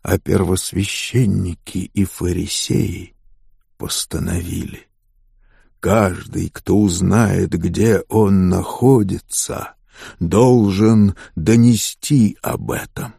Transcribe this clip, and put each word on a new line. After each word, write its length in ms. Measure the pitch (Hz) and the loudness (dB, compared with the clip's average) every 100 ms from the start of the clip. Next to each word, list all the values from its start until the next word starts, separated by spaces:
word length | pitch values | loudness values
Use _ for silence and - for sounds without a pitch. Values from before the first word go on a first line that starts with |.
А 160 | - 95 | -2 -2
первосвященники 1700 | - 98 87 92 - 92 101 - - 120 113 98 92 85 - 92 95 | 0 0 0 -2 -4 -4 -4 -6 -4 0 0 0 -4 -8 -10 -8 -6
и 120 | - 95 | -2 -2
фарисеи 1080 | - 90 90 85 - - - 98 92 90 _ _ _ _ _ _ _ | -2 -4 -4 -4 -6 -2 -2 -2 -6 -14 _ _ _ _ _ _ _
постановили: 1080 | - - - 80 85 87 85 87 - - _ _ _ _ _ _ _ _ _ _ | -8 -8 -6 -6 -4 -4 -6 -8 -8 -12 _ _ _ _ _ _ _ _ _ _
«Каждый, 720 | 85 107 98 90 - - 90 | 0 2 2 -2 -10 -8 -8
кто 300 | - - 98 | -10 -2 2
узнает, 720 | 104 87 92 101 107 92 87 | 2 0 0 2 2 0 -2
где 480 | 87 87 85 110 101 - | -2 -4 0 2 2 0
он 400 | 110 104 98 92 | 0 4 4 2
находится, 1300 | 90 87 - 123 131 98 90 _ - - - - _ _ - - - | 0 -4 0 4 4 2 -6 _ -8 -8 -8 -12 _ _ -20 -20 -8
должен 960 | 85 95 127 123 101 95 110 110 101 - - - | 0 4 6 6 4 4 4 6 4 0 -12 -4
донести 1000 | 78 117 120 110 - - - 147 107 - | 2 6 6 4 -2 -10 -2 2 2 0
об 300 | - - 53 | -6 -6 -6
этом 420 | - - - - | -8 -8 -12 -14